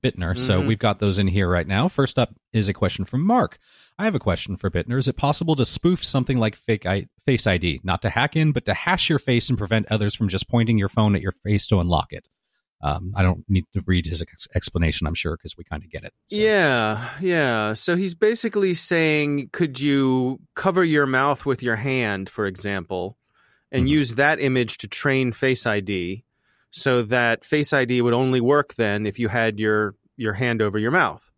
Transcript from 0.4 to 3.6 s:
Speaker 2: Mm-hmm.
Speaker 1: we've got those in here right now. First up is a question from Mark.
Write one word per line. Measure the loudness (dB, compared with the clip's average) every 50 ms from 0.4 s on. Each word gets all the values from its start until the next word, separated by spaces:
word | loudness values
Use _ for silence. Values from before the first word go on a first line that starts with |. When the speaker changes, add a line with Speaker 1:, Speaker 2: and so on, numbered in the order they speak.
| 2 2 2 2
Speaker 2:
Mm-hmm. | 4 2
Speaker 1:
we've | 0 2
got | 2 0 0 2
those | 0 0 2 2
in | 2 2
here | 2 2 2 2
right | 2 0 0 0
now. | 0 0 0 0
First | 2 0 0 0 2 0
up | -2 -2 -4 _ _ _ -2
is | 0 0 0
a | 0
question | 0 -2 -2 -2 -2 -6
from | -4 -2 -2 2
Mark. | 2 4 2 2 0 -2 _